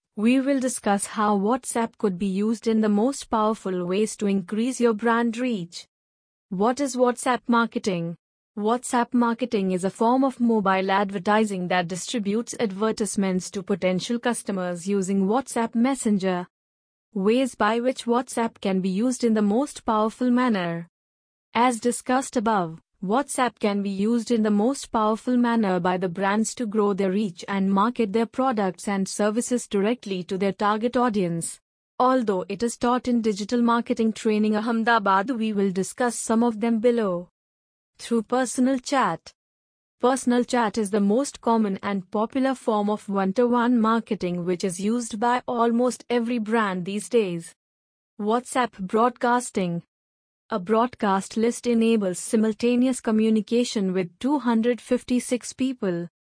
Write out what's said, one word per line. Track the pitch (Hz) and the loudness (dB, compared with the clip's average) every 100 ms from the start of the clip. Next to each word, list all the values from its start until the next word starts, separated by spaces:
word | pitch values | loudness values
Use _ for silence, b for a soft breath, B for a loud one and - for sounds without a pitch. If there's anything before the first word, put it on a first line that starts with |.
| _ - | _ -2
we | 220 262 | 2 4
will | 262 277 | 2 2
discuss | 254 - 214 202 - | 0 -2 0 0 -2
how | 220 208 208 | -2 0 2
WhatsApp | 202 262 - 240 233 - | 2 0 -2 -4 -4 -2
could | 214 175 | -2 -2
be | 202 | -2
used | 190 214 226 226 | 0 0 0 0
in | 220 | 2
the | 214 208 | 4 4
most | 240 277 - | 2 -2 -4
powerful | 226 214 220 196 185 | 0 0 0 -4 -4
ways | 175 190 214 - | -2 0 -2 -2
to | 202 | 0
increase | 196 175 214 247 247 | 0 -2 -2 -2 2
your | 233 | 0
brand | 214 226 226 233 226 | 2 2 2 0 -2
reach. | 254 214 170 - - _ _ _ _ _ _ | -2 -4 -6 -12 -20 _ _ _ _ _ _
What | 185 220 254 | 0 0 0
is | 285 247 | -2 2
WhatsApp | 247 233 262 240 - | 0 2 -2 -2 2
marketing? | 233 226 240 214 175 170 170 _ _ _ - | 2 2 -2 -2 -2 -4 -8 _ _ _ -4
WhatsApp | 208 247 - 247 240 | 0 0 0 -2 0
marketing | 247 233 226 247 208 190 | 2 2 0 -2 0 0
is | 185 | 0
a | 185 | -2
form | - 226 262 | 0 2 4
of | 269 254 | 2 2
mobile | 233 226 196 190 190 | 2 2 2 2 2
advertising | 190 208 196 190 208 214 190 175 | 0 0 -2 2 2 2 -2 0
that | 180 170 | 0 0
distributes | 180 - 247 202 214 233 - | -6 -6 -4 -2 -2 -4 -4
advertisements | 233 190 220 220 202 - 196 185 - | -4 0 -2 -2 -2 0 0 -2 -4
to | 202 | -8
potential | 180 185 185 185 - 233 | -4 -2 0 0 -2 -4
customers | 247 226 - 190 180 175 180 | -2 -4 -4 -6 -4 -6 -4
using | 202 185 196 190 | -2 0 0 2
WhatsApp | 240 262 240 233 226 | 0 -2 -2 -2 0
Messenger. | 247 269 226 208 190 180 185 _ _ _ _ _ _ | 0 0 0 0 0 -2 -6 _ _ _ _ _ _
Ways | 202 190 247 269 | -2 2 2 0
by | - 214 233 | 0 0 2
which | 247 254 233 | 0 -2 0
WhatsApp | 240 269 - 226 - | 0 0 -2 -4 -2
can | 202 190 | -2 0
be | 190 | 0
used | 185 254 247 233 | 0 0 0 2
in | |
the | 214 | 2
most | 208 220 294 - - | 2 2 -2 -4 -2
powerful | 214 220 - 254 | 0 0 0 0
manner. | 247 254 202 170 170 170 _ _ _ _ _ _ | 2 2 0 -2 -4 -8 _ _ _ _ _ _
As | 226 247 233 | 2 2 2
discussed | 240 - - 254 269 254 | 0 -2 0 -2 0 -2
above, | 214 214 165 160 _ _ | 0 0 -2 -6 _ _
WhatsApp | 180 233 285 - 247 - | -2 -2 0 -2 -2 0
can | 214 202 | -2 0
be | 202 | -2
used | 196 214 240 220 | 0 2 0 2
in | 233 | 2
the | 214 | 2
most | 208 226 277 - | 2 2 0 -4
powerful | 233 214 220 - 247 | 0 0 0 0 2
manner | 240 233 202 180 | 2 2 2 2
by | 180 180 | 0 0
the | 185 | -2
brands | 175 196 208 220 - | -2 0 0 -2 -4
to | 233 | -4
grow | 214 202 | 0 0
their | 196 196 | 2 0
reach | 196 214 - - | 0 -2 -6 -6
and | 196 190 | -2 2
market | 196 214 247 220 | 2 2 0 0
their | 220 226 | 0 -2
products | - 262 220 196 180 - | 0 0 0 -2 -2 -4
and | 196 190 | -2 -2
services | - 208 214 - 247 - | 0 0 0 -2 -2 -2
directly | 202 202 247 208 190 | 0 0 -2 -4 -8
to | 170 190 | -6 -2
their | 196 | -2
target | 185 208 214 233 247 | 0 0 0 0 0
audience. | 247 208 175 170 - - _ _ _ - | 0 0 -2 -2 -6 -10 _ _ _ 0
Although | 247 262 220 185 180 | 2 2 2 -2 -4
it | 196 | -4
is | 233 - | -4 -2
taught | 240 247 247 | 0 0 0
in | 240 | 0
digital | 220 196 202 247 | 0 -2 -2 0
marketing | 233 233 233 240 226 | 2 2 0 0 0
training | - 220 214 214 214 | 0 0 2 2 0
Ahmedabad, | 226 226 226 226 196 190 220 | 0 0 2 2 4 2 2
we | 233 220 | -2 -2
will | 202 196 | 0 0
discuss | 185 185 - 247 226 | 0 -4 -2 -2 -2
some | - 226 | 0 2
of | 240 214 | 2 0
them | 233 226 | -2 2
below. | 240 233 208 175 180 _ _ _ _ _ _ - | 2 2 0 -4 -8 _ _ _ _ _ _ -20
Through | - 233 | -2 -2
personal | 214 247 254 - 254 269 | 0 0 0 0 0 0
chat. | - 269 202 165 - - _ _ _ _ _ _ | 0 0 0 -2 -8 -20 _ _ _ _ _ _
Personal | 247 262 - 247 | 0 2 2 0
chat | 247 247 220 226 | 2 0 0 -2
is | 202 | -2
the | 208 | 2
most | 202 220 285 - | 2 2 0 -4
common | 240 226 208 190 | 0 2 2 -2
and | 208 202 - | -4 -6 -4
popular | 214 220 269 262 | -2 -2 0 0
form | 254 - 214 202 | 0 0 0 0
of | 208 - | -2 -4
one-to-one | 196 190 190 240 240 240 240 | -2 0 2 2 2 2 2
marketing | 220 226 226 202 180 175 | 2 2 0 -4 -4 -4
which | 175 180 196 | -2 -2 -4
is | 180 | -4
used | 202 240 233 202 | -2 -2 -4 -2
by | 240 247 - | 0 0 -2
almost | 240 233 233 247 240 - | 0 2 2 0 -2 -2
every | 240 226 247 | -2 0 -2
brand | 214 233 202 185 | 0 0 0 -2
these | 175 202 - | -4 -6 0
days. | 233 190 170 165 - _ _ _ _ _ - | 0 0 -2 -10 -18 _ _ _ _ _ -6
WhatsApp | 208 240 247 269 233 - | -2 -2 -2 -2 -2 -4
broadcasting. | 185 220 247 240 240 247 247 - 180 170 - _ _ _ _ _ _ | -2 2 2 2 0 0 0 -2 -2 -4 -8 _ _ _ _ _ _
A | 220 | -6
broadcast | 180 220 247 - 208 190 - 226 | 0 2 2 0 0 0 -2 0
list | 226 - 240 | 0 0 0
enables | 233 226 226 190 175 | 2 4 2 0 -4
simultaneous | - 226 220 208 240 240 254 247 | -2 0 2 0 0 2 2 0
communication | - 220 220 220 202 233 247 226 190 | 0 2 4 2 2 0 0 0 0
with | 185 180 - | 0 -4 -4
two | 254 294 | 0 0
hundred | 240 226 233 233 | 2 2 2 -2
fifty-six | - 247 - 247 - 247 - | -2 -2 0 -2 0 -4 -4
people. | - 262 254 196 170 170 _ _ | -4 -4 -2 -4 -4 -6 _ _